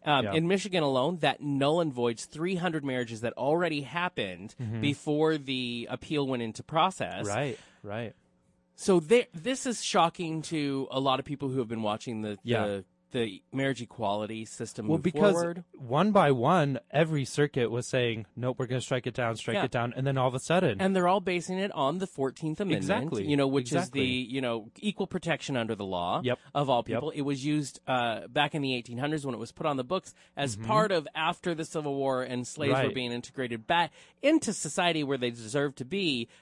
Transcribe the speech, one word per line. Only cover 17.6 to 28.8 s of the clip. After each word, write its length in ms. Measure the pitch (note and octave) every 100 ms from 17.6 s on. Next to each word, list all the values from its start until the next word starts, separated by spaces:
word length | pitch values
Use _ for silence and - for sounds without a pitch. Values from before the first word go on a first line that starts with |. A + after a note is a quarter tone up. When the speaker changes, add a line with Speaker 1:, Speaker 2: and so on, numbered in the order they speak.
| A#2
Speaker 2:
was 160 | A#2 A#2+
saying, 400 | C3+ B2 A2+ G#2+ -
"Nope, 180 | B2 B2
we're 100 | B2
gonna 120 | B2+
strike 260 | - B2+ B2
it 80 |
down, 220 | A#2+ A#2+ A2+
strike 200 | - G3+
Speaker 1:
Yeah. 100 | D3
Speaker 2:
it 60 |
down," 220 | B2+ A#2+ A#2+
and 100 | C3+
then 100 | C3+
all 120 | C3
of 40 |
a 60 | B2+
sudden, 400 | - E3+ F3+ G2+
Speaker 1:
And 160 | F#3+ F#3+
they're 140 | F3
all 100 | G3
basing 400 | F#3 F3+ E3 F#3
it 140 | G3+
on 240 | - C#3 F3
the 80 | F#3+
fourteenth 540 | - C3+ - D#3 D#3
Amendment, 220 | G#3 - -
Speaker 2:
Exactly, 420 | G3+ E3 A#2 D3+
Speaker 1:
you 80 | C#3+
know, 120 | C#3
which 180 | C#3 B2
is 60 |
Speaker 2:
exactly. 260 | D3 F3+ C#3
Speaker 1:
the, 60 | C3
you 320 | B2+ A#2+ C3
know, 320 | B2+ A#2 G#2+ -
equal 280 | G#3 - F#3+
protection 500 | F#3 E3 D3 - C3
under 180 | A2+ G#2
the 80 |
law 380 | G2+ F2+ F2 A#2+
Speaker 2:
Yep, 160 | B2 A#2+ - C#3+
Speaker 1:
of 140 | C#3
all 160 | A#2+ A2
Speaker 2:
yep. 120 | A2
Speaker 1:
people. 80 | C#3+
It 120 | D3+
was 220 | C#3+ C#3 C#3
used, 360 | D3+ C#3+ - -
uh, 420 | B2+ A#2+ G#2+ A#2+
back 260 | B2+ D3 D#3+
in 60 |
the 120 | C#3
eighteen 240 | B2+